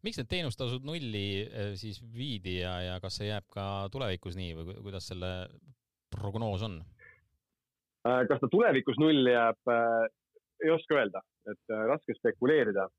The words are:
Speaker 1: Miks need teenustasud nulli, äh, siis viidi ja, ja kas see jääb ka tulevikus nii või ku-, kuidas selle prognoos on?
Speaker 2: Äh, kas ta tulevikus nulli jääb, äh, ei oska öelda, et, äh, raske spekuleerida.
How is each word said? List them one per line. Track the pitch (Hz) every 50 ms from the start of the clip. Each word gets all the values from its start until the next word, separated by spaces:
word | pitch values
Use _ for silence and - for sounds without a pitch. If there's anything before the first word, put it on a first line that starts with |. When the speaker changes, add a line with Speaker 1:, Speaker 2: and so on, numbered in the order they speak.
Speaker 1:
Miks | - 220 -
need | - 127 -
teenustasud | - 185 170 139 117 - 135 120 120 127 123 143
nulli, | 160 170 143 120 107 104 98 101 98 95 104
äh, | - - 110 101 104 101
siis | 98 104 110 101 -
viidi | 120 117 113 117 127 147 123 104 90 92 90 90 90
ja, | 90 90 90
ja | 90 107 104 107 -
kas | 95 87 -
see | 104 104
jääb | 107 104 101 _ -
ka | 101 98 98 98 98 98 98 -
tulevikus | 135 135 107 92 90 - 95 87 92
nii | 92 87 82
või | 80 82 85
ku-, | 98 107 104 101
kuidas | 98 92 - - 92
selle | 92 90 92 92 92 90 - - - _ - 127 _ _ _ _ _ _ _ -
prognoos | 98 95 101 98 113 117 110 101 92 110
on? | 113 95 80 85 - - _ - - - _ _ _ _ _ _ _ _ _ _ _ _ _ _ _ _ _ _ 120
Speaker 2:
Äh, | 123 127 127 107
kas | 143 123
ta | 143 127
tulevikus | - 190 240 226 156 131 - - 123
nulli | 135 151 156 156 143 127 123 123
jääb, | 120 117 113 113 _ _ -
äh, | 120 117 117 117 117 113 113 110 _ _ _ _ _ - _ _ _ _ -
ei | 156 160
oska | 160 - - 156 143 120
öelda, | 101 90 95 - _ _ _ _
et, | 104 107 _ _ _
äh, | 110 110 110
raske | 113 139 156 _ - 117
spekuleerida. | - _ 120 107 _ 120 131 156 151 127 107 101 98 95 95 _